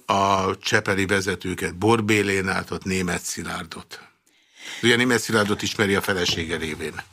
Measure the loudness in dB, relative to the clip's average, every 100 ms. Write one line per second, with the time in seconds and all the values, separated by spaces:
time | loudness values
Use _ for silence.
0 | 0 2 4 4 2 -2 0 0 2 0
1 | 2 2 0 -4 -4 -4 -6 0 2 2
2 | 4 2 2 0 -2 -4 -4 -8 -4 -2
3 | -2 -4 -6 -8 -8 -10 -10 -16 -16 -20
4 | -20 _ _ _ _ -20 -16 0 4 4
5 | 4 2 2 2 2 0 -2 0 2 2
6 | 0 -2 0 -2 -4 -4 -6 -6 -8 -10
7 | -14